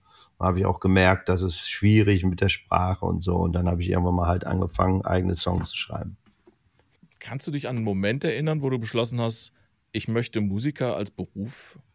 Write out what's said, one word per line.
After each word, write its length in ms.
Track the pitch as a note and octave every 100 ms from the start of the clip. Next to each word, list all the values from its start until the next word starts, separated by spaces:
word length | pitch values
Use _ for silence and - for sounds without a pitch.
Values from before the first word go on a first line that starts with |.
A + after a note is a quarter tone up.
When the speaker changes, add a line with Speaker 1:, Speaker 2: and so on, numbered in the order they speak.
| _ - - _
Speaker 1:
Da 80 | F#2
hab 100 | F2+
ich 80 |
auch 160 | F#2+ F2+
gemerkt, 480 | F#2+ F#2+ F#2 G2 -
das 140 | F#2
ist 260 | F#2 - -
schwierig 560 | - G#2 G#2+ G2+ F#2+
mit 160 | F#2 F2
der 80 | G2
Sprache 560 | - _ F2 F2+ F#2
und 180 | F2+ F2
so. 140 | F2+ F2
Und 160 | F2
dann 160 | E2+ F2
hab 120 | F2
ich 100 | F2
irgendwann 240 | F2+ F2
mal 140 | F2+ E2+
halt 180 | F2 -
angefangen, 580 | F#2 F2+ - F#2 F#2+
eigene 320 | - F2+ F#2 F2
Songs 320 | - F2+ F2
zu 80 | -
schreiben. 400 | - - - F#2 _ _ _ _ _ _ _ _ _ _
Speaker 2:
Kannst 260 | - C3 -
du 40 |
dich 180 | C#3+ A#2+
an 80 | B2
einen 80 |
Moment 400 | G#2+ G2 G2+ C3+
erinnern, 380 | E3+ A#2+ D#3 D#3
wo 80 | C#3
du 80 | B2+
beschlossen 420 | A2+ A#2 A#2 A#2+
hast, 320 | A#2 A2+ - - _ _ _
ich 160 | A2 -
möchte 320 | A2+ A#2 A2
Musiker 560 | G#2 G2 C3+ C#3 B2+ E2
als 140 | G#2
Beruf 680 | - F#2 G2 G#2+ - - - _